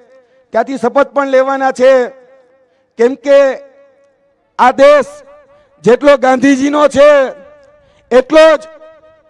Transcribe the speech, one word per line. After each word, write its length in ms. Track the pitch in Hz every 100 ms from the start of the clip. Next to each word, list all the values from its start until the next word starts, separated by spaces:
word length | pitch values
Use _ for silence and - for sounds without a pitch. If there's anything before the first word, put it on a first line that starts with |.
| _ _ _ _ _
ત્યાંથી 260 | 214 226 269
શપથ 300 | 233 277 269
પણ 200 | 285 277
લેવાના 440 | 262 262 269 269
છે, 360 | 254 254 262 240 - _ _ _ _ _ _ _ -
કેમ 180 | 233 269
કે 400 | 285 277 277 240 - _ _ _ _ _ _ _ _ -
આ 120 | 240
દેશ 340 | 262 277 294 247 - - - _ _ _ _
જેટલો 360 | 175 240 285 277
ગાંધીજીનો 720 | 254 262 269 269 277 294 294
છે 420 | 262 294 294 254 - - _ _ _ _ _ -
એટલો 460 | 240 254 311 320 311
જ 100 | - - - _ _ _ _